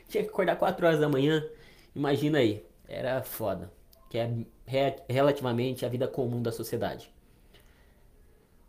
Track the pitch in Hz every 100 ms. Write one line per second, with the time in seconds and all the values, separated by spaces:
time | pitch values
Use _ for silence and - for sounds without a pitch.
0 | - - - - 175 - 175 175 170 151
1 | 147 135 147 156 151 - - - - -
2 | 143 143 147 151 113 101 - - - 92
3 | 127 131 - - 107 90 98 - - -
4 | - 113 117 117 113 - - 135 139 -
5 | - 127 143 143 127 117 131 123 120 120
6 | 127 - 123 120 117 113 107 113 98 -
7 | - - - _ - - - _ - _
8 | - - - - _ _